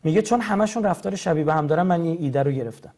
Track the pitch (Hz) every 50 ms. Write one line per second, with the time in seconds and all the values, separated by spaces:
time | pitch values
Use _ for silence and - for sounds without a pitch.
0 | - 160 156 208 214 - 233 240 226 214 208 196 214 214 214 233 214 202 175 -
1 | - 196 190 185 - 185 165 151 156 151 156 156 151 147 156 160 180 185 180 170
2 | 170 165 160 170 156 139 127 143 139 143 143 135 123 113 113 - - - -